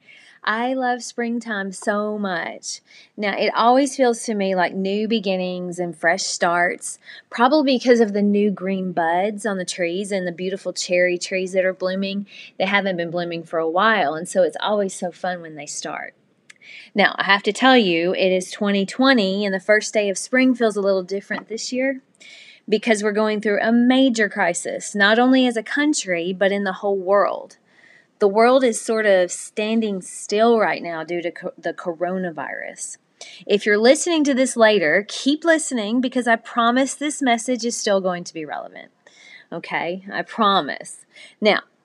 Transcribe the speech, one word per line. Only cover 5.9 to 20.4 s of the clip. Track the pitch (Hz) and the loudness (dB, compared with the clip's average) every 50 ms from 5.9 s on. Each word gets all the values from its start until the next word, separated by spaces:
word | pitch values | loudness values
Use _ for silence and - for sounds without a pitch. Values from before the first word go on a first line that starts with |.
| 160 | -4
fresh | - - 165 180 196 | -2 0 0 0 0
starts, | - - - - 190 175 170 175 175 165 - - - - - - _ - - - - - | -2 -6 -4 0 0 2 2 2 2 0 -2 -4 -10 -14 -16 -16 _ -20 -20 -20 -18 -8
probably | - - 240 254 302 311 269 277 262 233 | 0 2 4 4 4 4 4 4 2 2
because | - 254 240 233 | 4 4 6 6
of | 226 202 202 | 4 2 2
the | 208 | 2
new | 202 202 202 202 208 214 | 2 2 4 4 2 2
green | 185 - 180 190 196 190 185 185 | 0 -2 -4 -4 -4 -4 -4 -4
buds | 160 175 165 165 170 180 196 220 208 202 - | -2 0 0 2 2 2 0 -2 -4 -4 -4
on | 214 196 | -4 -4
the | 185 180 | -4 -6
trees | - - - 175 170 170 190 208 190 | -6 -4 -4 -4 -2 -2 -4 -4 -4
and | 202 190 180 | -4 -4 -4
the | 180 | -4
beautiful | 170 175 185 190 196 190 - 185 180 | -6 -6 -6 -6 -6 -6 -6 -8 -6
cherry | - - - 180 180 180 180 175 | -6 -4 0 2 2 2 2 2
trees | 170 - - 196 185 185 180 190 | -2 -4 -4 -4 -4 -4 -2 0
that | 190 180 | 0 0
are | 185 185 | 0 0
blooming. | - 185 185 190 190 196 196 196 202 202 - - - - - _ - | -2 -4 -4 -2 -2 -4 -4 -4 -6 -8 -10 -12 -20 -20 -12 _ -4
They | 190 | -2
haven't | 196 202 202 190 196 185 | 0 2 2 2 0 -2
been | 170 170 170 | -2 -4 -4
blooming | 170 175 175 175 170 170 165 | -4 -4 -4 -4 -6 -8 -8
for | - - | -4 -4
a | 160 165 | -2 -2
while, | 160 165 185 208 226 220 196 151 143 156 | 0 2 2 4 4 4 2 2 0 -2
and | 160 180 - | -4 -6 -2
so | - 190 180 | 0 2 2
it's | 151 - - | 2 0 -2
always | - 190 214 208 196 190 - | -4 -2 0 0 -2 -2 -4
so | - 190 175 | -6 -8 -8
fun | - - - 180 180 175 | -8 -8 -8 -8 -8 -8
when | 165 160 156 | -10 -14 -14
they | 143 147 | -14 -14
start. | 147 - - - 156 147 - - - - _ _ _ _ _ _ - - _ _ - - - - - - | -12 -12 -12 -10 -10 -10 -10 -12 -14 -18 _ _ _ _ _ _ -20 -20 _ _ -20 -20 -20 -18 -6 0
Now, | 208 185 - - | 2 2 2 2
I | - - | 0 2
have | 190 196 196 - | 2 2 2 2
to | 214 | -2
tell | 202 - 247 262 262 | -2 2 4 6 6
you, | 247 214 180 170 165 170 180 - | 6 6 4 2 2 0 0 0
it | - 190 185 | 2 2 2
is | 185 185 180 - | 2 0 -2 -4
twenty | - - 208 202 202 196 196 | -6 -4 -2 0 0 0 -2
twenty, | 190 - - 254 269 269 233 196 190 190 202 208 | -2 -2 2 2 4 4 4 2 0 0 -2 -2
and | 196 190 | -2 -2
the | 190 | -2
first | - - 208 214 214 - | 2 2 2 2 2 0
day | - 220 208 202 | -2 0 0 0
of | 185 - | -2 -4
spring | - - 254 254 | -4 -2 2 2